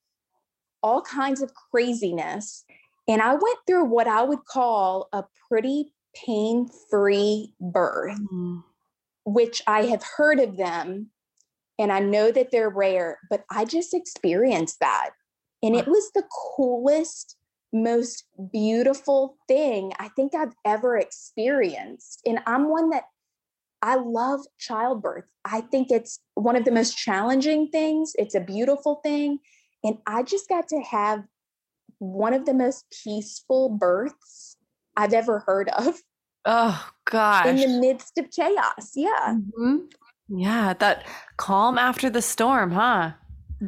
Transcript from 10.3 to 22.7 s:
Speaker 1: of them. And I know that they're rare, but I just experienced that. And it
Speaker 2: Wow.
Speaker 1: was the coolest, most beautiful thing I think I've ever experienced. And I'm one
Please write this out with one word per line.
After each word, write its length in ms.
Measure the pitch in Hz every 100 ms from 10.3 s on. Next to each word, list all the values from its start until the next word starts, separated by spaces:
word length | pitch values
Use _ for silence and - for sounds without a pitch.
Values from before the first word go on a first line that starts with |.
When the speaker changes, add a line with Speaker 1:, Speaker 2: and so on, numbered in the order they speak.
| 277
Speaker 1:
of 180 | 226 190
them. 540 | 175 165 165 190 214 _ _ _ _ _ _ -
And 140 | 208
I 80 | 196
know 320 | 202 208 220
that 200 | 254 254
they're 180 | 240 214
rare, 500 | 196 190 185 170 - -
but 140 | 202 -
I 160 | 208 226
just 280 | 330 349
experienced 840 | 359 - - 185 175 254 175 160 -
that. 320 | 139 101 71 _ _ _ _ -
And 120 | 220 240
it 100 | 254
Speaker 2:
Wow. 60 |
Speaker 1:
was 180 | 403 392
the 140 | 403 - - - -
coolest, 840 | 254 240 262 311 320 - - - _ _ -
most 520 | 226 233 233 240 - _ - 190
beautiful 840 | 220 214 226 262 277 - 277 269 _ -
thing 460 | 269 294 208 190 -
I 100 | 208
think 240 | - 277
I've 220 | 320 269 - 208
ever 320 | 214 247 226
experienced. 1200 | - - - - 240 285 185 135 - - - - -
And 140 | 233 -
I'm 220 | 262
one 200 | 302